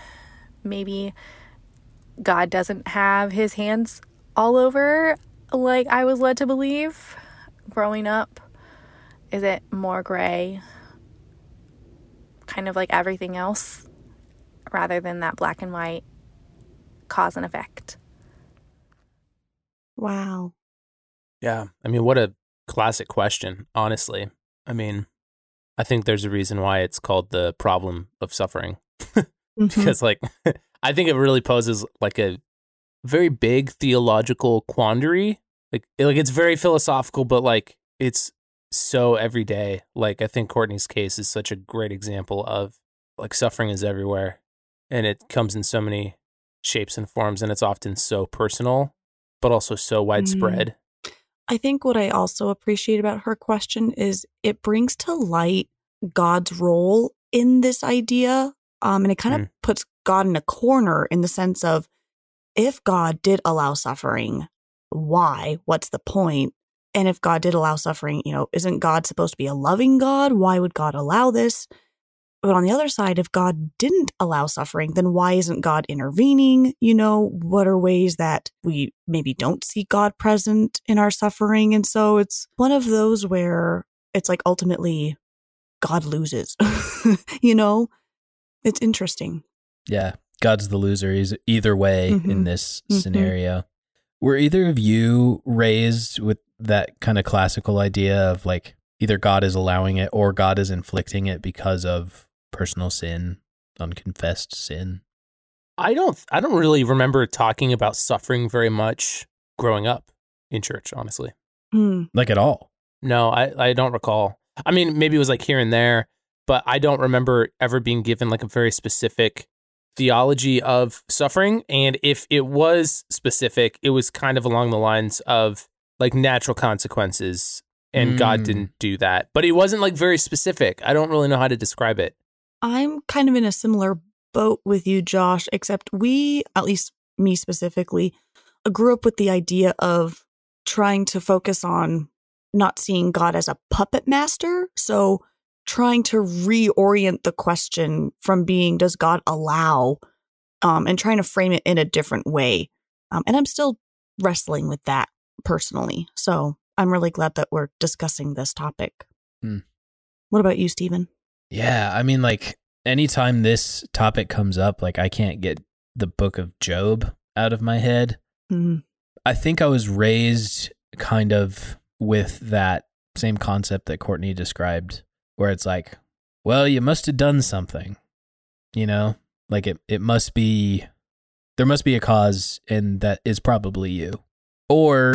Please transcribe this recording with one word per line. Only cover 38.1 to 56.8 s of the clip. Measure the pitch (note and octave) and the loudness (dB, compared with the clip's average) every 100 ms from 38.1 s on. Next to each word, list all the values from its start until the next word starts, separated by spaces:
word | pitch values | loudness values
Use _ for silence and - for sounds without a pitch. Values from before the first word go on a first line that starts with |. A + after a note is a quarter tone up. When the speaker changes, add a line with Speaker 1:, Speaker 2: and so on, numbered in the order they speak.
| - - _ _ _ - | -2 -6 _ _ _ -10
Speaker 3:
so | - - C3 A#2+ | -8 -2 2 2
everyday. | A2+ A2+ A#2 G#2 G#2 G2+ F#2+ - | 2 0 -4 -4 -2 -4 -6 -8
Like, | - G2 G2 | -4 -4 -2
I | A2 | -4
think | B2 G#2+ | -4 -4
Courtney's | A#2+ G#2+ G#2 - | -2 -2 -4 -6
case | G#2+ G2 - | -4 -4 -4
is | G2+ | -6
such | G#2+ G#2 | -6 -8
a | G2 | -10
great | F#2+ A2 G#2+ | -10 -6 -6
example | G2 G#2 G2+ F#2+ G2+ G#2 | -8 -8 -8 -6 -6 -4
of, | G#2 G2 _ _ _ _ - | -4 -6 _ _ _ _ -14
like, | A2 - | -8 -2
suffering | A#2+ - A2 | -2 -2 -4
is | F#2+ | -2
everywhere, | G2+ G2 G2 G2 F#2+ - _ _ _ _ - | -4 -4 -4 -4 -4 -10 _ _ _ _ -8
and | B2 G#2+ | -2 -2
it | G2 - | -4 -6
comes | B2+ G#2+ G#2 | -4 -2 -4
in | |
so | G2 A#2 | -4 -4
many | G#2+ G#2 G2 - _ _ _ _ | -4 -6 -8 -14 _ _ _ _
shapes | - A2+ G2 - | -6 -4 -4 -8
and | G#2 | -8
forms, | - G#2+ G2+ | -4 -2 -2
and | G#2+ | -4
it's | G#2 | -2
often | G#2 G2 G#2 G2 | -2 -2 -6 -6
so | - G2+ F#2+ | -4 -4 -4
personal, | - G#2+ - B2 C3 C#3+ _ _ _ _ - | -2 -4 -2 -2 0 -2 _ _ _ _ -2
but | B2 | 0
also | A2+ - G#2+ | 2 0 -6
so | - A2 | -2 0
Speaker 2:
Mm. | G#2 | 2
Speaker 3:
widespread. | G#2 F#2+ F#2+ F#2 F#2 A2+ - _ _ - - _ _ - | 0 0 0 0 2 0 -2 _ _ -20 -20 _ _ -4
Speaker 2:
I | A#3 | -2
think | C#4 C#4 C4 | 0 0 0
what | A3+ | 2
I | G3 | 2
also | - F#3 - G#3 | 0 -2 -2 -4
appreciate | G3 - G#3 - G#3+ | -4 -2 -2 0 0
about | G#3 G#3 A3+ | 0 -4 -6
her | G#3+ | -6
question | - G#3+ - A3 A3+ | -2 -4 -2 -2 -2
is | - G3+ F#3 - _ | -2 -2 -4 -8 _
it | G#3 - | -4 -2
brings | G#3+ G#3+ B3 - | 0 0 0 -2
to | - | -6
light | E4+ G3 E3+ E3+ F#3+ - _ _ - F3+ | -4 -2 0 0 -2 -4 _ _ -12 -6
God's | - F3 F3 F3 F3 | 0 2 2 -2 -2
role | F3+ E3+ | 2 2